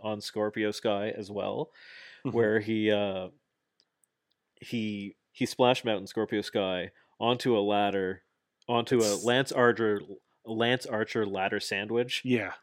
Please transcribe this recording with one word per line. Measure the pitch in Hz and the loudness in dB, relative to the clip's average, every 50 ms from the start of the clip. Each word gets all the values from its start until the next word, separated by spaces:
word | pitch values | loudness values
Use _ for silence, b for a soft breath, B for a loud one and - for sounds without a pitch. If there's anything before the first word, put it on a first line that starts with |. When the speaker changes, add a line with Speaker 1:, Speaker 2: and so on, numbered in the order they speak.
Speaker 1:
on | 110 107 107 104 | -6 -6 -6 -6
Scorpio | - - - 107 107 107 - 110 107 104 | -8 -6 -4 -2 -2 -2 -2 -2 -2 -2
Sky | 104 - - 113 101 101 104 110 - | -2 -2 -2 -2 -2 0 -2 -4 -6
as | - 104 98 | -6 -8 -8
well, | 104 101 98 101 101 127 156 B B B B B B B B B B B B | -6 -4 -4 -4 -4 -4 -6 B B B B B B B B B B B B
Speaker 2:
Mm-hmm. | 131 107 | -2 2
Speaker 1:
where | 117 113 107 107 110 | 2 4 4 4 2
he, | 104 107 113 107 107 107 | 2 0 0 2 2 2
uh, | 107 104 101 98 95 95 92 92 - _ _ _ _ _ _ _ _ _ _ _ _ _ _ _ _ _ _ _ _ _ _ _ _ _ | 2 2 2 0 -2 -6 -8 -10 -12 _ _ _ _ _ _ _ _ _ _ _ _ _ _ _ _ _ _ _ _ _ _ _ _ _
he, | - - 127 117 107 107 104 101 101 101 - _ _ _ | -10 -6 -4 -4 -4 -4 -6 -6 -10 -12 -14 _ _ _
he | _ - 127 | _ -4 -4
Splash | - - - 127 123 127 - - | -2 2 6 6 6 6 4 2
Mountain | 117 107 95 98 | -2 -2 -2 -4
Scorpio | 98 - 113 107 - 113 104 | -4 -4 -2 -2 0 0 -2
Sky | 101 - - 107 98 95 92 90 90 98 b b b b b - | -2 -2 -2 -2 0 0 -2 -2 -4 -6 b b b b b -2
onto | 110 117 123 120 - 131 117 | 0 0 0 2 2 2 2
a | 104 | 4
ladder, | 101 104 104 104 101 101 98 98 95 92 95 92 _ _ _ _ _ _ _ _ _ - | 2 2 2 2 2 2 0 0 -2 -4 -4 -8 _ _ _ _ _ _ _ _ _ -2
onto | 120 117 113 - 131 117 | 0 0 2 2 2 4
a | 110 104 101 | 4 4 2
Speaker 2:
It's | 98 101 | 2 2
Speaker 1:
Lance | 120 120 131 131 - | 2 2 2 0 0
Archer, | - 127 123 120 113 117 113 107 104 98 95 98 98 - _ _ _ _ - | 2 4 4 4 4 4 2 2 0 0 -4 -8 -16 -18 _ _ _ _ -12
Lance | 110 113 110 117 120 127 127 - | -6 -2 0 2 2 2 0 -2
Archer | 139 110 107 110 - - 117 107 | -2 -2 -2 -2 0 0 -2 -2
ladder | 101 98 95 95 98 107 101 | 0 -2 -2 -2 0 -2 -2
sandwich. | - - 104 98 104 107 113 120 123 123 - - - | -4 -4 -4 -4 -4 -2 0 0 0 -2 -4 -4 0
Speaker 2:
Yeah. | 131 123 113 101 87 - - | 0 0 0 0 -4 -8 -12